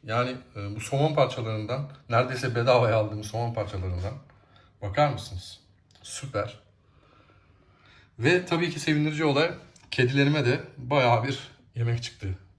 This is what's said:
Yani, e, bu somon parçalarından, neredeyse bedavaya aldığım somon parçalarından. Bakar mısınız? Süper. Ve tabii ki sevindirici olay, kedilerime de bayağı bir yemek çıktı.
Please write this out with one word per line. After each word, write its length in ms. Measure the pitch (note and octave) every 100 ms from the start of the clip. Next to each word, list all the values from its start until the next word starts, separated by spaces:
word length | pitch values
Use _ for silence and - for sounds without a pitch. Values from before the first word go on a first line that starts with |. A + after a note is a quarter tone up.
Yani, 320 | - A#2 B2 B2+ - G#2+
e, 200 | G2+ G#2
bu 60 |
somon 340 | - C#3 D3+ D3
parçalarından, 760 | B2+ - A2+ A2 G#2+ C3 C#3+ - _
neredeyse 460 | A#2 B2+ A2 C3+ A#2
bedavaya 420 | A#2 B2 G#2+ G#2+
aldığım 260 | G#2 G#2
somon 300 | G#2 A#2 A#2+
parçalarından. 600 | A#2 G2 G2 F#2 F2+ F#2 C#3+ - - _ - _ _
Bakar 280 | G#2+ G2+ D3
mısınız? 500 | A2+ - F#2 - - _ _ _ _
Süper. 560 | - - - G2+ G#2+ - _ _ _ _ _ _ _ _ _ _ _ _ _ - _ -
Ve 260 | A#2+ F3+ F3+
tabii 240 | E3+ E3+
ki 100 | -
sevindirici 460 | D3+ D3+ D3+ D3+ D#3
olay, 260 | C#3 E3 F3 - - -
kedilerime 540 | - B2 C#3 C#3 D3+ B2
de 180 | A#2 - -
bayağı 460 | B2 C#3+ B2 A#2
bir 160 | B2 C#3 - - _ -
yemek 280 | A#2 A#2
çıktı. 340 | - - G2 F#2 -